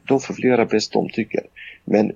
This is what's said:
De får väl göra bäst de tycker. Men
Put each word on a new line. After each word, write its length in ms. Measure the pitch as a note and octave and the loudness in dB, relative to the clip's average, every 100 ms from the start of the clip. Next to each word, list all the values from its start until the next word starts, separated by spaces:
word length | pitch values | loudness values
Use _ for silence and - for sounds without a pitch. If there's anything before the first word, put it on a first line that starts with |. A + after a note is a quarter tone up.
| - | -2
De 120 | C3+ | 0
får 140 | - | 0
väl 100 | G2+ | -2
göra 220 | B2+ B2 A2 | 2 2 2
bäst 260 | G#2+ - | 0 0
de 160 | G#2+ - | -2 -2
tycker. 320 | - G#2+ - - - - - - | -4 -4 -6 -8 -16 -20 -16 0
Men 260 | G2+ G#2+ | 2 2